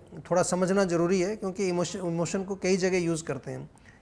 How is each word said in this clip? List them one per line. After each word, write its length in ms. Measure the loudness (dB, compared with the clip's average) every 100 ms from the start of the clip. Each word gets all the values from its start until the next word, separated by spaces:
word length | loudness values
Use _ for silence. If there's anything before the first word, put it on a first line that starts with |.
| -12 -18 0
थोड़ा 120 | 2
समझना 420 | 2 2 2 2
ज़रूरी 360 | 4 4 4 2
है, 160 | 0 -2
क्योंकि 320 | -6 -2 0
इमोशन, 300 | 0 -2 -2
इमोशन 460 | -4 -2 -2 -2
को 100 | -4
कई 220 | -4 0 2
जगह 220 | 2 2
यूज़ 260 | 0 -2
करते 260 | -4 -8 -8
हैं, 200 | -10 -12 -18 -20 -20